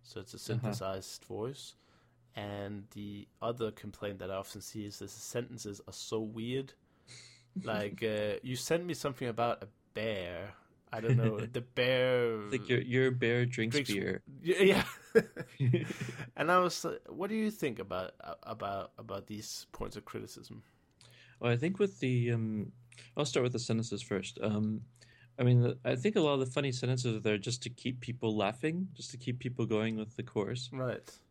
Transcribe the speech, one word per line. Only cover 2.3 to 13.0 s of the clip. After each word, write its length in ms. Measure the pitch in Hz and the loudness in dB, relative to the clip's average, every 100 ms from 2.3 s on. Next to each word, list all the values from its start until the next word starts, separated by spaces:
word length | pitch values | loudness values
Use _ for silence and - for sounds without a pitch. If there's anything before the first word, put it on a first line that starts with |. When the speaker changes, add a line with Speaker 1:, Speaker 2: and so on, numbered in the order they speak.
Speaker 1:
And 500 | - 104 101 101 104 101 | -10 -8 -6 -6 -8 -10
the 340 | 107 104 101 101 _ | -12 -10 -10 -14 _
other 280 | 113 120 110 | -4 -2 -4
complaint 460 | 107 104 - 104 95 | -6 -14 -8 -8 -6
that 100 | 92 | -6
I 60 | 95 | -6
often 260 | 98 104 | -6 -12
see 240 | - 110 104 | -12 -10 -10
is 140 | 101 | -10
that 100 | 101 | -12
the 100 | - | -12
sentences 600 | - 120 120 120 107 101 - | -6 -6 -6 -10 -10 -10 -12
are 60 | |
so 280 | - - 110 | -12 -4 -4
weird. 520 | 110 110 113 131 135 - | -4 -6 -4 -4 -4 -14
Speaker 2:
<laughs> 840 | _ _ - - - - _ - | _ _ -20 -20 -20 -20 _ -8
Speaker 1:
Like, 380 | 110 107 104 - | -2 -2 -2 -2
uh, 340 | 113 107 104 101 | -2 0 0 -2
you 140 | 127 127 | -4 -6
sent 300 | - 170 175 | 0 0 0
me 80 | |
something 340 | 143 147 131 123 | -4 -4 -2 -4
about 340 | 113 117 - | 0 0 0
a 60 | 113 _ _ | -6 _ _
bear. 600 | - 110 104 87 85 101 - _ _ _ | -4 -2 -2 -4 -6 -8 -12 _ _ _
I 100 | 117 | -4
don't 180 | 110 123 | 2 4
know, 200 | 113 107 | 4 0
Speaker 2:
<laughs> 120 | 110 123 | -2 -4
Speaker 1:
the 20 | |
bear 760 | 123 - 123 127 127 123 120 110 104 | -4 0 4 4 4 4 4 0 -2
Speaker 2:
Like, 160 | 131 - | -4 2
your, 140 | 123 | 2
your 300 | 127 123 | 4 4